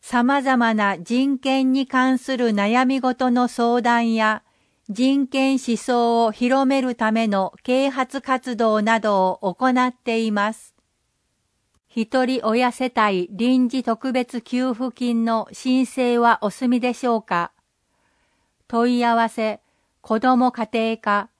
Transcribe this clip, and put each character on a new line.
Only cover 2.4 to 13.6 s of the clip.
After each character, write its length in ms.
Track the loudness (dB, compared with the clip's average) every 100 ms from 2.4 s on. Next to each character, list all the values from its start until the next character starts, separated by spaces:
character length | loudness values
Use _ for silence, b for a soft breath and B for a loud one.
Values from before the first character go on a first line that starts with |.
| 0
悩 360 | 0 2 2 2
み 140 | 0
事 280 | -2 0 0
の 180 | 2 0
相 360 | 0 0 2
談 300 | 2 2 2
や、 280 | 0 0 -2 _ _ _ _ -12
人 380 | -2 2 2 0
権 320 | 0 0 0 0
思 120 | -4
想 480 | 0 0 2 2 0
を 60 |
広 340 | 0 0 2 2
め 160 | 0
る 140 | -2 -2
た 160 | 0
め 160 | 0 0
の 260 | 0 -2 -6
啓 260 | -2 0 0
発 320 | -2 -4 -6
活 340 | -4 -4 -2 -2
動 260 | 0 2
な 180 | 2 0
ど 400 | 2 2 0 0
を 120 | -6
行 160 | -2 0
っ 240 | 2 0 -4
て 240 | -4 -2
い 120 | -2
ま 220 | 0 -2
す。 200 | -4 -18 _ _ _ _ _ _ _ _ _ _ _ _
一 380 | -8 -2 -2 0
人 140 | -2
親 280 | 0 0 0
世 200 | -2 -4 0
帯 300 | 0 0 -4
臨 360 | -2 0 2